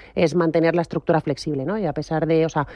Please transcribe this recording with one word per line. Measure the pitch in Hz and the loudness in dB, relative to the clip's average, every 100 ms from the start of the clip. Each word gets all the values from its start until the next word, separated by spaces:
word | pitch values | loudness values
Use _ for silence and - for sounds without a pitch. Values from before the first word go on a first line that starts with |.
| - - | -10 0
es | 165 170 | 0 2
mantener | 165 160 165 170 | 2 2 2 2
la | |
estructura | 165 170 - 160 | -2 -4 0 0
flexible, | 151 143 - 143 135 | 0 -6 -4 -4 -4
¿no? | 214 | -2
Y | 180 | -4
a | |
pesar | 143 147 160 156 | -4 -4 -2 2
de, | 160 160 | 2 2
o | |
sea, | 156 139 | 0 -4